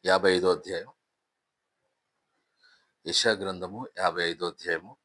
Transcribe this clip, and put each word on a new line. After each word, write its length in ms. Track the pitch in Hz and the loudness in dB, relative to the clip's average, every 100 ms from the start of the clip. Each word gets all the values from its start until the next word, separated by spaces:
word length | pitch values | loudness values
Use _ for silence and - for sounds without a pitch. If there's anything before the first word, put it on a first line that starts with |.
యాభై 320 | 92 92 95 92 | 4 4 4 4
ఐదో 160 | 92 | 2
అధ్యాయం. 400 | 87 - 87 - _ _ _ _ _ _ _ _ _ _ _ _ _ _ _ _ _ _ _ _ _ 82 | 0 -2 -10 -10 _ _ _ _ _ _ _ _ _ _ _ _ _ _ _ _ _ _ _ _ _ -4
యెషయా 260 | 85 117 | 0 2
గ్రంథము 560 | 104 98 92 90 107 127 - | 0 -4 -8 -10 -10 -14 -2
యాభై 320 | 92 85 85 | -2 0 -4
ఐదో 160 | 78 87 | -2 -6
అధ్యాయము 500 | - 90 82 95 131 | -6 -6 -6 -6 -20